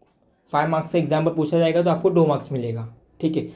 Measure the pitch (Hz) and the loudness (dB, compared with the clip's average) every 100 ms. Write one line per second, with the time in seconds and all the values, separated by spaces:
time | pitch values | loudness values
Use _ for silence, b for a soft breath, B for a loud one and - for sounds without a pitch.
0 | _ _ _ _ - 147 156 156 - 170 | _ _ _ _ -4 -2 0 -2 0 -2
1 | 143 156 160 165 147 170 165 170 175 175 | 0 0 0 0 0 2 2 2 0 2
2 | 190 170 156 135 - 135 117 117 113 - | 2 4 2 2 -4 -6 -6 -6 -10 -16
3 | _ - 160 156 - | _ -6 -4 -4 -6